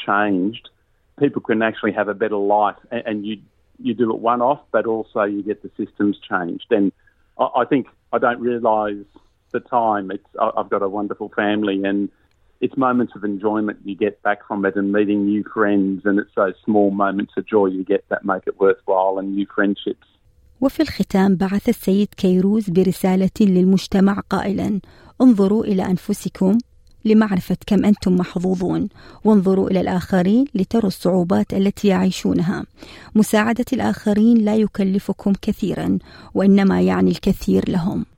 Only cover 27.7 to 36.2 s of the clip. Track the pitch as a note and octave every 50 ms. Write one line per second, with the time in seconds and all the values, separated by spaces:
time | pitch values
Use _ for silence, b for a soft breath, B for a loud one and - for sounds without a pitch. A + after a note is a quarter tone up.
27.7 | G#3 F#3+ - G#3 G#3 - - F#3+ F3+ F3+ F3+ - - F3+ F3 F#3 F#3 F3+ F#3 F3
28.7 | D#3+ E3 - G3+ B B B B B B B G#3 A3 G3+ F3 F#3+ F#3+ F#3 F#3+ F3+
29.7 | F#3+ F#3 F3+ - F#3 F3+ - - G3+ F#3 F3 F#3 G#3 B3 C#4 - - G3 F#3+ -
30.7 | - A#3 A3 F#3+ - - - F3+ F#3 F#3 F3 F3 G3 G#3+ G#3 - - G3 G3 G3+
31.7 | - - - G3+ F#3 F3+ F#3 F#3+ F#3 - - G3 F3+ F3+ E3+ E3+ - - - -
32.7 | B B B B B B B B B G#3+ G#3 - - G#3+ G#3+ A3+ A#3 A3+ A#3+ -
33.7 | C4+ G#3+ G3+ A3 G3+ - - G#3+ G#3 G#3 G#3+ A#3 A#3+ A3+ G#3 G#3 G#3+ A3 G#3+ G3+
34.7 | - - G3 F#3+ F#3+ G3+ - - G3 - - G3+ G3 - - G#3+ G#3 - G#3 F3
35.7 | D#3+ D#3 - - - F3+ B B B B